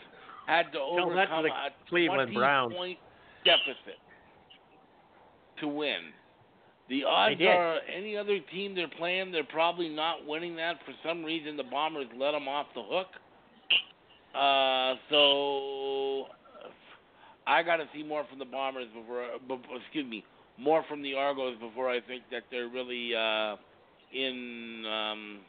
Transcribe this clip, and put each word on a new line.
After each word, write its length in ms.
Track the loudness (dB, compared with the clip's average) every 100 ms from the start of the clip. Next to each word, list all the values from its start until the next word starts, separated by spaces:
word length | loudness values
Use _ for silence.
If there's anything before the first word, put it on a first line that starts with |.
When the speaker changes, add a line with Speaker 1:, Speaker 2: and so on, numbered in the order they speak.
| -12 -20 -20 -10 2
Speaker 1:
had 260 | 2 2
to 60 | -2
Speaker 2:
Tell 300 | 0 2 2 4
that 100 | 2
to 60 |
Speaker 1:
overcome 100 | 2
Speaker 2:
the 60 | 0
Speaker 1:
a 400 | 0 -6 -8 0
Speaker 2:
Cleveland 440 | 4 4 4 2
Browns. 400 | 4 6 6 4
Speaker 1:
twenty 220 | -2 -6 -8
point 40 | -16 -20 -20 2
deficit 560 | 6 6 4 -6 -12 -18 -20 -20 -20 -20 -20 -20 _ -20 _ _ _ -20 -20 _ _ -8
to 60 | -4
win. 440 | -2 -2 -2 -6 -16 -20 _ _ _ _ _ -4
The 160 | -2 2
odds 260 | 4 4 4
Speaker 2:
They 60 | 6
did. 20 | 6
Speaker 1:
are 240 | 4 -2 -4
any 260 | -8 -6 -4
other 220 | 0 -2 -2
team 240 | -6 -4 -4
they're 120 | -4 -4
playing, 320 | -2 -2 -2
they're 120 | -2 -2
probably 440 | 2 2 2 -2
not 380 | -2 -2 -2 -6
winning 280 | -6 -6 -4
that. 180 | -4 -4 -10
For 80 | -8
some 200 | -6 -4
reason, 340 | -4 -4 -4 -6
the 60 |
Bombers 440 | -4 -2 -2 -2 -6 -2
let 200 | -2 0
'em 120 | -2
off 200 | -4 -4 -8
the 80 |
hook. 240 | -4 -4 -4 -10 -20 -20 _ -8 0 0 0 -10 _ -20 _ 2
Uh, 600 | 4 6 4 4 2 0 2
so 1160 | 6 8 6 2 0 -4 -4 -4 -2 -2 -2 -6 -14 -20 -18 -18 -20 -20 -20 _ -20 -20 -8 2
I 160 | 2
gotta 240 | 4 0 -2
see 100 | -10
more 200 | -6 -6 -6
from 140 | -10
the 60 | -8
Bombers 420 | -4 -4 -4 -10
before, 340 | -12 -8 -8 -6 -8 -6
b-, 280 | -8 -8 -12
excuse 300 | -8 -6 -6
me, 200 | -8 -12 -20 -20 -2
more 260 | 2 4
from 180 | 2 -6
the 120 | -4
Argos 440 | 0 0 0 -2 -4
before 300 | -8 -4 0
I 100 | -2
think 220 | -4 -12 -10
that 120 | -10 -8
they're 200 | -6 -6
really, 440 | -6 -6 -6 -2 0
uh, 420 | 2 0 -2 -4 -12 -20 _ _ _
in, 720 | -4 -4 -4 -8 -10 -12 -10 -6
um, 540 | -4 -4 -6 -10 -14